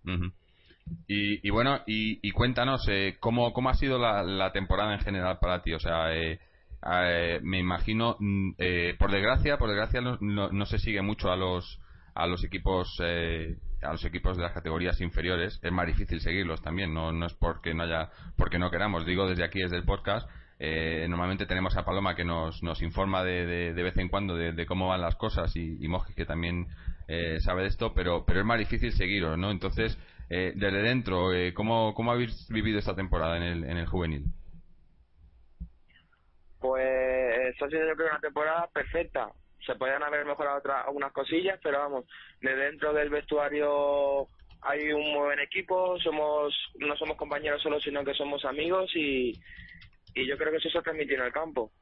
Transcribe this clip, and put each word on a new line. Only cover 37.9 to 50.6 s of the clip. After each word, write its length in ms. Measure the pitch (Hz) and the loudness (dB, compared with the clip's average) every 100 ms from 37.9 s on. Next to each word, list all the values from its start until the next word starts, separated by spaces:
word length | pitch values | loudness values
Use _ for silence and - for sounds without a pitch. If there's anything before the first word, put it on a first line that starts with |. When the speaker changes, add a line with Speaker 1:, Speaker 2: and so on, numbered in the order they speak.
| 156 | 0
Speaker 2:
creo, 140 | 160 | 0
una 100 | 151 | 0
temporada 500 | 151 147 151 165 170 | -2 0 0 0 -2
perfecta. 600 | 151 135 165 170 139 110 - - - - | -4 -2 -2 -2 -4 -6 -8 -20 -14 -8
Se 100 | 113 | -2
podían 280 | 131 139 | 0 0
haber 220 | 147 147 147 | 0 -2 -2
mejorado 340 | 143 143 143 | -2 -2 -2
otra, 220 | 139 135 | -2 -2
algunas 300 | - 143 139 | -2 -4 -4
cosillas, 480 | - 139 160 185 190 | -4 0 0 0 -2
pero 160 | 160 143 | 0 0
vamos, 260 | 143 135 123 - - - | 0 -4 -8 -20 -20 -6
de 160 | 131 131 | -2 2
dentro 380 | 139 151 151 | 0 0 0
del 160 | 151 147 | 2 2
vestuario 1160 | 147 147 151 147 147 147 143 143 143 139 139 135 - - - | 0 0 0 2 2 2 4 4 4 2 2 -2 -10 -20 -6
hay 300 | - 147 151 | -2 0 2
un 200 | 151 151 | 0 0
muy 140 | 147 143 | 0 2
buen 140 | 143 | 0
equipo, 600 | 143 190 180 185 185 180 | 0 -4 0 2 2 2
somos, 540 | 170 151 151 151 147 143 - - | 0 2 2 2 2 -2 -6 -6
no 160 | 147 143 | -4 -2
somos 200 | 156 151 | -4 -4
compañeros 440 | 147 143 151 143 | -4 -2 0 0
solo, 160 | 156 147 | 2 0
sino 240 | 147 143 | 0 -2
que 100 | 139 | -2
somos 320 | 139 143 143 135 | -2 -2 -2 -2
amigos 440 | 139 160 185 185 170 | -2 2 2 2 0
y, 380 | 147 131 123 110 - - - - - - - | 2 2 0 -2 -14 -18 -18 -18 -20 -20 -10
y 140 | - 131 | -4 -4
yo 100 | 139 | 0
creo 140 | 156 | 0
que 60 | |
eso 120 | 156 | 0